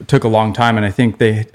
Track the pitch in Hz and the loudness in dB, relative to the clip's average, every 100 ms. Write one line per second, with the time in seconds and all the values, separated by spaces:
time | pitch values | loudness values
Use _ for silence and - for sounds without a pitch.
0 | - 135 117 110 110 98 117 113 104 98 | -2 0 2 0 0 0 0 0 -2 0
1 | 117 104 113 107 110 | -2 0 0 0 -4